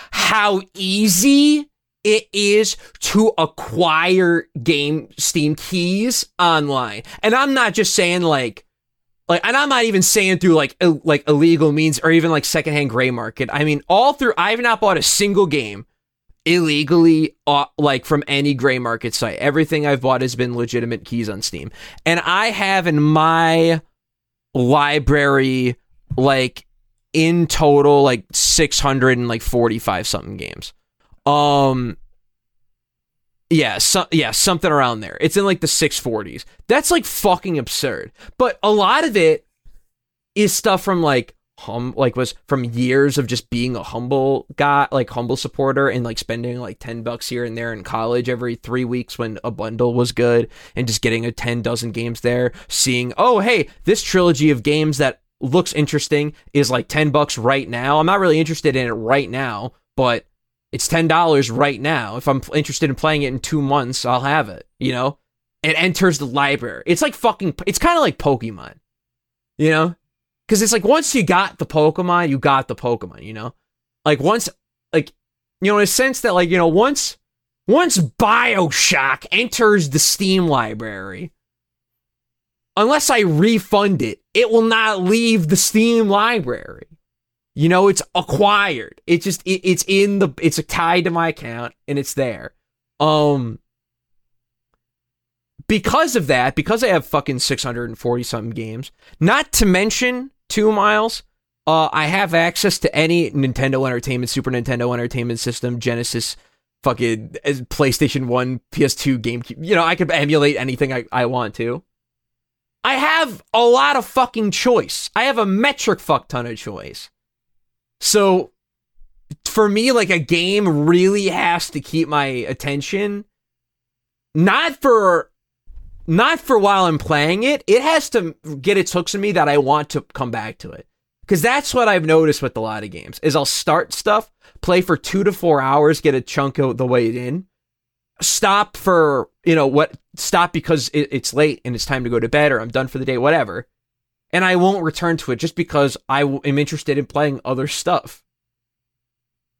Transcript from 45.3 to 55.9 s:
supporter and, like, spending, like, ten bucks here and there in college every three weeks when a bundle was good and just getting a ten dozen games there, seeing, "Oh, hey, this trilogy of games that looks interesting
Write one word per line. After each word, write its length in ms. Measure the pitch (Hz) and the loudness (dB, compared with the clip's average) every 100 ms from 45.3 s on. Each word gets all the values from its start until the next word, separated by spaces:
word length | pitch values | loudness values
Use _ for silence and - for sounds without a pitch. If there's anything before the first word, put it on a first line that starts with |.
| 131 | -4
supporter 520 | 143 - 135 135 139 | -6 -2 -2 2 0
and, 160 | 123 | 0
like, 140 | 117 113 | -4 -8
spending, 420 | - 117 123 123 | -8 -8 -6 -8
like, 180 | 110 107 | -12 -14
ten 240 | 113 117 | -14 -10
bucks 260 | 113 117 - | -10 -10 -8
here 160 | 123 | -6
and 140 | 120 117 | -6 -6
there 140 | 117 | -8
in 100 | 107 | -10
college 460 | 87 113 113 123 123 | -8 -4 0 0 -2
every 260 | 120 120 | -4 -6
three 300 | 120 - 127 | -8 -6 -4
weeks 340 | 123 123 - - | -4 -6 -8 -8
when 200 | 113 107 | -8 -6
a 60 | 120 | -10
bundle 440 | 98 110 113 123 | -8 -8 0 0
was 180 | 123 120 | 2 0
good 360 | - 120 120 120 - - - | 2 2 2 0 -10 -12 -6
and 100 | 113 | -4
just 160 | 107 | -2
getting 240 | 113 113 117 | -2 -2 -4
a 60 | |
ten 300 | - 120 120 | -6 -6 -4
dozen 300 | 117 117 120 | -4 -4 -6
games 280 | 113 117 117 | -6 -8 -4
there, 320 | 120 123 123 - - | -2 0 -2 -4 -8
seeing, 440 | - 131 123 123 - | -2 0 0 -2 0
"Oh, 220 | 240 214 | 2 4
hey, 280 | 214 220 - - | 2 0 -2 -4
this 180 | 170 208 | 0 0
trilogy 480 | - 185 175 135 151 | 2 2 4 4 2
of 120 | 127 | 2
games 360 | 147 151 156 139 | 0 0 0 0
that 220 | 135 - _ - | -2 -2 _ -10
looks 320 | 131 170 175 | 0 0 0
interesting 600 | 151 147 | -2 -2